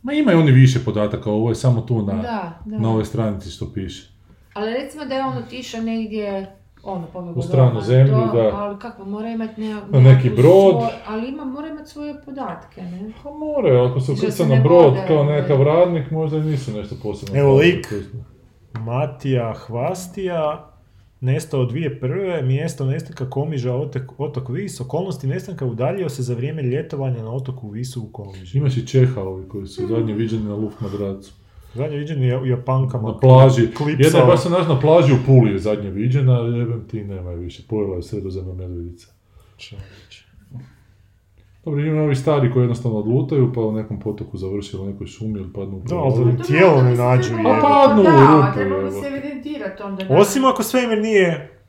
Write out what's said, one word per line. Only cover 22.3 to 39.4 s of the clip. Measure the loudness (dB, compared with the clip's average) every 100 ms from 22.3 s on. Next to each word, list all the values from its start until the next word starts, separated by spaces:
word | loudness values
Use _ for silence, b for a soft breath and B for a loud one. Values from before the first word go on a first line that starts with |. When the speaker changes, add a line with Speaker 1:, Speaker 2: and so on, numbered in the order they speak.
| -4
Speaker 3:
mjesto | -2 -2 -4 -6
nestanka | -4 -4 -8 -10 -8
Komiža, | -6 -6 -4 -4
otok, | -4 -6 -8 -12 -10
otok | -8 -8 -8
Vis, | -8 -8 -10
okolnosti | -8 -6 -6 -6 -6
nestanka, | -6 -8 -8 -8
udaljio | -4 -4 -4 -6
se | -6
za | -6
vrijeme | -6 -6 -6
ljetovanja | -4 -4 -6 -6 -6 -6
na | -8
otoku | -8 -10 -12 -12
Visu | -10 -10 -10
u | -12
Komiži. | -14 -16 -16 -6 -2
Speaker 1:
Imaš | -2 -4
i | 0
Čeha | 2 2 0
ovi | -8 -8 -10
koji | -12 -12
su | -8
zadnje | -4 -2
Speaker 2:
Mhm. | -2
Speaker 1:
viđeni | -2 -4 -4
na | -4
luft | -6 -6 -8
madracu. | -10 -6 -6 -8 -14 -20 b b b
Speaker 3:
Zadnje | -8 -6 -6
viđeni | -6 -2 0
u | 0 -2
Japankama. | -4 -2 -2 0 -4 -6
Speaker 1:
Na | 2
plaži. | 8 10 8 6 0
Speaker 3:
Klipsa. | 0 -4 4
Speaker 1:
Jedna | 4 6
je | 6
baš | 4
sam | 2
našla | 0 0
na | 2
plaži | 4 6 6
u | 4
Puli | 6 6 6
je | 0
zadnje | -2 -4 -4
viđena, | -4 -2 2 2
jebem | 2 0 -4 -4 -6
ti, | -8 -10
nema | -10 -10 -10
je | -10
više. | -12 -14
Pojela | -8 -4 -4 -6
je |
sredozemna | -8 -8 -8 -10 -10
medvjedica. | -12 -12 -12 -12 -16 _ _ _ _